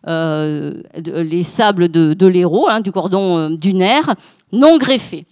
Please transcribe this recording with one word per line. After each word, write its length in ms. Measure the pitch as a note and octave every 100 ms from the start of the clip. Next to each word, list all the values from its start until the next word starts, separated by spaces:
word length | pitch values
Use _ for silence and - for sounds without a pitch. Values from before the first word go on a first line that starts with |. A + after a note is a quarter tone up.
| -
euh, 720 | E3 E3 D3+ D#3 D3+ D3 - - -
de, 220 | E3 -
les 240 | D#3+ E3+
sables 460 | E3+ - G#3+ F#3+ F3
de, 240 | E3 D#3
de 140 | D#3 F#3+
l'Hérault, 400 | F3+ F3+ F3+ D#4+
hein, 100 | A3
du 120 | G3
cordon, 460 | F#3+ E3+ F#3+ F#3+ E3+
euh, 120 | D#3
dunaire, 680 | D#3+ F#3 F#3+ F#3 C4+ D#4 G#3+ - _ _
non 260 | G#3+ D4 D#4+
greffé. 480 | C4 C4 - D#3+ D#3+